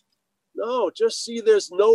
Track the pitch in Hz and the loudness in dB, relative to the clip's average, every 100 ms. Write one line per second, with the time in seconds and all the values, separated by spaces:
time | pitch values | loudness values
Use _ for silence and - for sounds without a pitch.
0 | _ _ _ _ _ - 220 254 185 - | _ _ _ _ _ -12 -8 -4 -4 -2
1 | 226 - - 233 214 208 - 180 214 | -4 -4 -10 -2 2 2 0 0 4